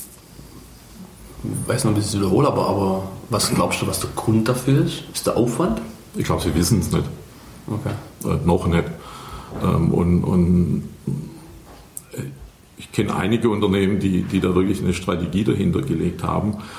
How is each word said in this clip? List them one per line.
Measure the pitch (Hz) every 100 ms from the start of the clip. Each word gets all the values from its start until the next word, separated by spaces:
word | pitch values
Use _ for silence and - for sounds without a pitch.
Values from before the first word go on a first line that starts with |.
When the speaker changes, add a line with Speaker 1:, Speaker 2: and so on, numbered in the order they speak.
| - - - - - - - - - - - - - -
Speaker 1:
Ich | - - -
weiß | - 110
noch, | 104
das | 98
ist | 101
wiederholt, | 95 110 147
aber, | - -
aber | 98 95 95 - - -
was | 104 -
glaubst | 90 87 -
du, | 98
was | -
der | - -
Grund | - 110 113
dafür | 127 139 143 175
ist? | - -
Ist | - -
der | -
Aufwand? | 120 - 185 226 - - - -
Speaker 2:
Ich | -
glaub, | 78
sie | 87
wissen's | 82 87 92 -
nicht. | 82 - - - - - - -
Speaker 1:
Okay. | 104 - 104 - - -
Speaker 2:
Äh, | 82 80
noch | 87 87
nicht. | 82 - - - - - - - -
Ähm, | 92 87 85
und, | 87 87 87
und, | 87 92 85 90 85 - - - - - - - - - - - - - -
äh, | - 135 - - - - -
ich | -
kenn | - 101
einige | - 92 117 117
Unternehmen, | 101 101 98 95 98
die, | 98 90
die | 92 95
da | 92
wirklich | 90 95 98
eine | 92
Strategie | 87 - 87 85 92
dahinter | - 95 92 -
gelegt | - 165 87 -
haben, | 82 85 214 208 -